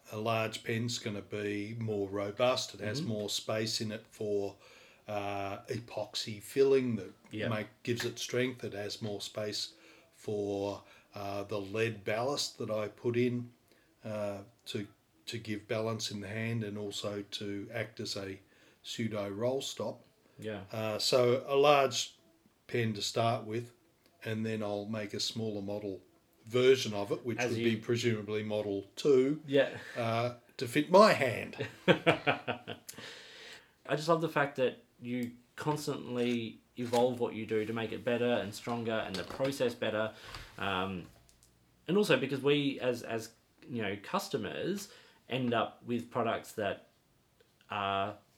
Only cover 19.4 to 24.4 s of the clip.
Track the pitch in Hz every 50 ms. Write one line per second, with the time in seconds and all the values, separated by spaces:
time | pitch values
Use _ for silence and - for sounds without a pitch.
19.4 | 117 123 131 139 127 - - - 104 107 - - - _ _ _ _ _ _ -
20.4 | 107 110 107 98 95 98 - 113 110 110 107 104 - - 147 123 123 123 123 131
21.4 | - - 139 139 143 147 147 143 135 131 120 - - - - _ _ _ _ _
22.4 | _ _ _ _ _ - - 120 117 110 107 101 - - - 117 117 117 120 120
23.4 | 110 107 110 117 120 117 - _ _ _ _ _ _ _ _ _ - 113 110 110